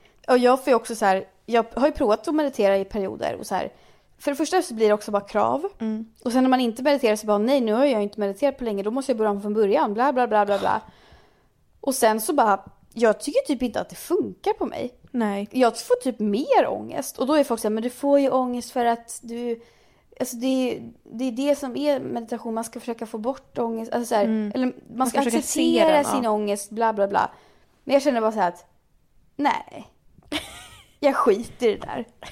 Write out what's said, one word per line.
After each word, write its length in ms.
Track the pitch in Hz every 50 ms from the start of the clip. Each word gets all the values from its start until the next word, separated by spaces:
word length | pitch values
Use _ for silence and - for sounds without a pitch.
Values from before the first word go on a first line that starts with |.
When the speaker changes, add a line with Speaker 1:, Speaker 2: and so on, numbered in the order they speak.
| _ _ _ _ _ 262
Speaker 1:
Och 100 | 254 247
jag 260 | 247 247 262 262 262
får 60 | 294
ju 40 | 247
också 200 | 226 226 - 233
så 100 | - 214
här, 200 | 196 190 190 - - _ _ _
jag 180 | - 233 233 226 226 -
har 120 | 240 262
ju 60 | 302
provat 360 | 302 - 285 208 214 311 - -
att 60 | 294
meditera 440 | 311 302 277 277 - 202 196 196 196
i 60 | 190
perioder 520 | 190 - 208 190 196 220 - - - - -
och 80 | -
så 80 | - 196
här, 180 | 185 - - - - - - - _ _ _ _ -
för 120 | - 294
det 60 | 277
första 260 | 262 320 - 370 370
så 120 | 349 - 233
blir 120 | 220 220 208
det 60 | 208
också 160 | 208 - 220
bara 120 | 202 202 202
krav. 440 | - - 208 214 226 254 285 339 403 - -
Speaker 2:
Mm. 260 | 226 220 220 220 226 - _ _ -
Speaker 1:
Och 80 | 247
sen 100 | 233 254
när 80 | 262 262
man 100 | 254 262
inte 220 | 254 233 220 262
mediterar 340 | 254 302 285 277 269 214 214
så 100 | 214 220
bara, 120 | 208 208 208
"Nej, 220 | 214 247 285 277
nu 120 | 233 220
har 120 | 208 240 285
jag 180 | 285 247 214
inte 180 | 208 208 - 220
mediterat 380 | 202 196 196 - 285 277 269 -
på 60 | 247
länge, 180 | 226 202 196
då 80 | 196 214
måste 220 | 233 269 262 -
jag 40 | 247 214
börja 120 | 220 208
om 120 | 202 202
från 120 | 202 208 208
början, 400 | 220 214 196 220 302 302 220 202
bla, 180 | 226 254 294
bla, 140 | 262 254 247
bla, 200 | 220 220 208 202
bla, 120 | 202 202 196
bla." 220 | 214 202 - - - - - - _ - - - _ _ _ _ _ _ _ _ _ _ _ _
Och 140 | - 277 262
sen 260 | - 240 220 214 220
så 120 | 220 -
bara, 280 | 311 277 233 208 196 196 - - - _ _ _ -
jag 260 | 226 233 220 202 -
tycker 200 | - 285 349 523 554
typ 160 | - 277 226
inte 180 | 254 233 - -
att 80 | - -
det 80 | 185
funkar 560 | - - - 339 415 262 202 185 - - 403
på 140 | 427 - 269
mig. 280 | 269 - - 233 247 - _ - -
Speaker 2:
Nej. 380 | - 240 220 208 196 202 208 -
Speaker 1:
Jag 260 | - 254 247 226 226 -
får 160 | - - 494 494
typ 160 | - 262 214 -
mer 480 | 214 208 202 240 311 554 508 381 254 -
ångest. 500 | - - - 226 - - 262 - - -
Och 80 | 262
då 80 | 247 311
är 100 | 302 277
folk 160 | - 233 214
så 80 | - 208
här, 40 | 214
"Men 80 | 226
du 80 | 226 247
får 300 | - - - 285 285 285
ju 100 | 277 262
ångest 400 | - 262 254 247 247 247 240 -
för 140 | - 254 240
att 360 | 233 233 233 233 - - -
du, 380 | - 226 233 240 240 240 233 233 - - _ _ _ _ _ _ _ _ - -
alltså, 160 | 254 247 247
det 100 | 226 254
är, 460 | 262 262 262 254 240 - - 233 233 - _ _
det 200 | - - 226 262
är 80 | 262
det 240 | 220 247 277 294 285 277
som 180 | 277 254 233
är 240 | 262 285 294 277 254
meditation, 540 | 269 254 247 240 226 220 247 226 - 233 220
man 100 | 226 233
ska 160 | 233 - 240
försöka 260 | - 247 233 233 233
få 120 | 220 - 220
bort 400 | 214 254 269 - - _ - -
ångest." 340 | 233 233 226 226 226 226
Alltså, 160 | - 240 233 -
så 60 | 247
här, 100 | 208 202
Speaker 2:
Mm. 280 | 220 220 214 214 208 -
Speaker 1:
eller 120 | 262 254
man 80 | 254 - - - - -
Speaker 2:
Man 100 | 233 262
Speaker 1:
ska 140 | 247 - 277
Speaker 2:
ska 40 | 277 240
försöka 120 | 233 311
se 340 | - - - 294 339 339 339 -
Speaker 1:
acceptera 180 | 320 320 311
Speaker 2:
den, 80 | 294 277
Speaker 1:
sin 200 | - 208 - 240
Speaker 2:
ja. 60 | 220
Speaker 1:
ångest, 400 | 214 208 208 208 202 208 - -
bla, 220 | 220 220 233 226
bla, 160 | 214 196 202 202
bla. 220 | 202 - - - - - - _ _ _ _ _ _ _ -
Men 80 | - 269
jag 80 | 277
känner 180 | 262 294 247 226
bara 120 | 220 220
så 80 | 214 214
här 80 | 185 175
att 160 | - - - _ _ _ _ _ _ _ _ _ _ _ _ _ _ -
nej. 460 | 294 277 - - - - - - - - _ _ _ _ _ - - - - - - - - - - - - - - _ _ _
Jag 160 | 294 277 254
skiter 500 | - - 240 196 214 233 - - - 247 214
i 60 | 202
det 60 | 208 -
där. 200 | - - 254 226 - _ _ - -